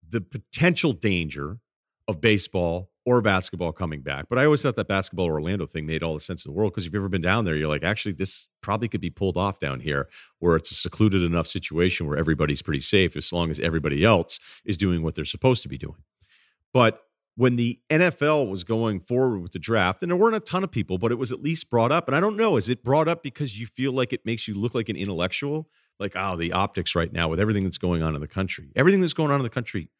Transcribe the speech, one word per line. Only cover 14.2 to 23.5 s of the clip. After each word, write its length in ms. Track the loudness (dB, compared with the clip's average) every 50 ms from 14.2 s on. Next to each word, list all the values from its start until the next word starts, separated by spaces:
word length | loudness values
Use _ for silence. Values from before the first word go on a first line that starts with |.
| 2 -2 -6 -10 _ -16 -20 -16 _
is 120 | -6 -2
doing 260 | 0 2 0 2 0 0
what 120 | -2 -4
they're 100 | -4 -6
supposed 380 | -6 -8 0 2 2 2 2 -2
to 60 | -10
be 100 | -10 -10
doing." 240 | -10 -12 -14 _ _ _ _ _ _ _ _ _ _ _ _ _ _ _ _
But 280 | 6 6 6 4 0 _ _ _ _ _ _ _
when 200 | 2 2 4 4
the 240 | 4 0 0 -2 _ _ _
N 120 | 2 4 4
F 200 | 2 2 0 0
L 240 | 2 2 2 2
was 180 | 0 -2 -6 -4
going 340 | -2 -2 0 0 0 -2 -4
forward 380 | -4 _ 0 2 2 2 0 -2
with 140 | -6 -8 _
the 60 | -10
draft, 440 | -4 0 2 4 4 2 2 _ -2
and 80 | -2
there 60 | 2
weren't 180 | 4 4 4 4
a 60 | 0
ton 240 | -4 -2 -2 -2 -2
of 60 | -2 -2
people, 260 | -4 -2 -2 -2 0
but 140 | 0 0 0
it 60 | 0
was 120 | -2 -6
at 120 | -6 -4 -4
least 280 | -4 -4 -4 -6 _
brought 220 | 2 2 4 4 2
up. 160 | 2 2 2
And 80 | 2
I 40 | 2
don't 160 | 2 2 2
know, 200 | 2 2 2 2
is 120 | 2 0 0
it 140 | -4 -4 _
brought 260 | 2 2 4 4 2
up 140 | 0 -2 _
because 380 | -12 -8 -6 -8 -8